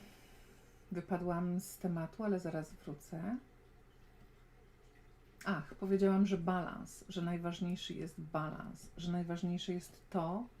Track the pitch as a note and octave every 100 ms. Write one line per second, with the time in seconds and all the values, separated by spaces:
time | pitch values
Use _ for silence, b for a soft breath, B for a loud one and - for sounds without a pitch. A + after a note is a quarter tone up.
0 | B B B B B B B B - F3
1 | E3+ F3 F3 E3+ F3+ F3+ - - F#3 E3+
2 | E3 - G#3+ F#3 F3 D#3 D#3 - - D3
3 | - E3 F3+ B3 - - - - - -
4 | - - - - - - - - - -
5 | - - - - G3+ F3 - - G3 G3
6 | G3 F#3+ G3 F#3 E3+ F3+ E3 - - -
7 | - F#3+ E3+ F3 E3+ F3 F3 F3+ - -
8 | - - D#3 D#3 D#3 - - - - -
9 | F3 F3 E3+ E3+ F3 F3 - F3+ - -
10 | - F#3+ E3 F#3+ B3 -